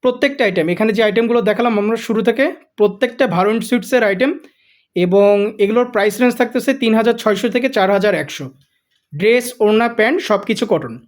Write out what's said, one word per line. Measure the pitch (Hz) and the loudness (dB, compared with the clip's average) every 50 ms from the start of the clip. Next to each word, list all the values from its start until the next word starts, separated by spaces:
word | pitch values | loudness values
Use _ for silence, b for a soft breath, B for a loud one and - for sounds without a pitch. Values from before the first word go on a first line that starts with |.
| - | 0
প্রত্যেকটা | 254 247 254 - 277 277 - 254 | -2 -2 0 -2 -2 0 0 -2
আইটেম, | 202 175 180 156 165 | 0 0 0 0 0
এখানে | 180 170 220 220 214 | 0 0 0 0 0
যে | 208 226 | 2 0
আইটেমগুলো | 208 202 226 233 226 240 240 220 | 0 2 0 0 2 0 0 2
দেখালাম | 202 208 208 240 240 226 202 | 0 0 0 0 0 0 0
আমরা | 202 214 233 | 0 -2 -2
শুরু | 226 - - 226 220 208 | -4 -4 -4 -2 0 0
থেকে, | 240 226 233 269 320 330 - _ _ _ | 0 0 0 0 -2 -2 -8 _ _ _
প্রত্যেকটা | - 208 208 190 190 - 247 240 - 277 | 0 0 0 2 0 -4 -4 0 -2 -2
ভারুন | - 170 175 185 208 220 226 | 0 0 0 0 0 0 -2
সুইটসের | - - - 240 180 - - 247 226 | -2 -2 -2 -2 -2 0 0 0 2
আইটেম | 208 196 185 247 277 359 - b b b b b b b b b b _ | 2 0 0 0 -2 -2 -6 b b b b b b b b b b _
এবং | 180 175 180 180 196 202 202 202 202 202 214 214 - | -2 0 2 4 4 4 6 4 2 0 -2 0 -2
এগুলোর | 208 196 214 240 247 240 | 0 0 2 0 0 0
প্রাইস | - 208 196 214 202 202 | 0 0 0 0 0 2
রেঞ্জ | 254 247 240 | 0 0 2
থাকতেছে | - 240 233 - 254 - - 262 | 0 -2 -2 -2 -4 -2 -2 -2
তিন | 269 - 226 220 | 0 0 2 2
হাজার | 220 226 240 226 | 2 2 2 0
ছয়শো | 233 - 220 208 202 - 240 | 0 0 0 0 0 -2 -2
থেকে | 196 247 247 269 | -2 0 -2 0
চার | 269 220 190 190 | 0 0 2 2
হাজার | 202 196 190 214 196 | 2 2 2 0 0
একশো। | 156 151 143 - - 143 131 135 _ _ _ _ _ _ _ _ _ _ _ - 147 | -2 -4 -6 -10 -12 -12 -14 -14 _ _ _ _ _ _ _ _ _ _ _ -10 -2
ড্রেস, | 180 214 233 247 240 247 - - | 0 2 2 2 0 -4 -4 0
ওড়না, | 220 208 214 220 233 240 | 0 2 2 2 2 0
প্যান্ট | 233 - 214 233 294 381 | 0 0 0 0 0 -2
সব | - - 214 196 202 - | -2 -2 -2 -2 0 -4
কিছু | 220 - 233 | -4 -4 -2
কটন। | 208 202 156 143 117 113 - - | -2 -2 -2 -2 -6 -12 -14 -18